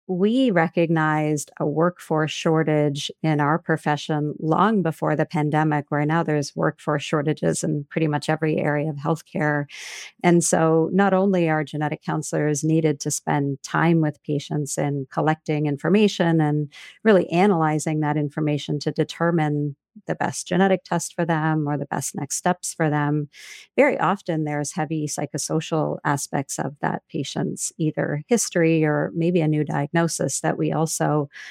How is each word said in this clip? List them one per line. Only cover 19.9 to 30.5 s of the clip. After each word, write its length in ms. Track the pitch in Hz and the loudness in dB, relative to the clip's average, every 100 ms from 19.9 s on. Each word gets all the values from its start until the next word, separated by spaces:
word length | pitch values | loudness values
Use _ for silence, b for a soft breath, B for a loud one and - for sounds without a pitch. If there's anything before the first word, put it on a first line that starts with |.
| 214 - | -18 -8
the 80 | 156 | -4
best 300 | 131 - - | -4 -6 -2
genetic 380 | 175 196 185 | 2 2 2
test 320 | - 175 - - | 0 -4 -4 -4
for 80 | |
them 460 | 170 160 156 156 147 | -2 0 2 0 0
or 80 | 143 | -2
the 80 | 151 | -4
best 300 | - - - | -4 -6 -6
next 200 | 147 - | -6 -4
steps 380 | 180 180 - | -2 -2 -6
for 160 | - 156 | -2 0
them, 400 | 147 147 151 143 B B B B - | 2 0 0 -4 B B B B 2
very 200 | 285 196 | 2 2
often 460 | 160 190 - 160 | 0 -2 -4 -4
there's 300 | 151 147 147 | -2 -4 -4
heavy 340 | - 156 160 147 | -4 -4 -4 -4
psychosocial 920 | - 151 151 - 156 - 160 147 151 | -6 -6 -6 -2 -4 -2 -2 -2 -2
aspects 560 | 151 143 - 147 143 - | -2 -2 -2 -6 -6 -6
of 160 | 147 143 | -6 -4
that 220 | 160 - _ | -4 -4 _
patient's 640 | 165 135 143 147 - - - | -8 -6 -4 -4 -6 -8 -4
either 440 | 156 156 147 147 - | -4 -2 -4 -4 -2
history 560 | 240 - 180 165 160 | -2 0 0 2 4
or 300 | 156 147 151 170 | 2 0 -2 -2
maybe 240 | 165 180 | 0 2
a 80 | 156 | 2
new 160 | 151 | 0
diagnosis 800 | 151 151 143 170 165 - 143 - | 0 -2 -2 0 0 -2 -4 -2
that 160 | 160 | -4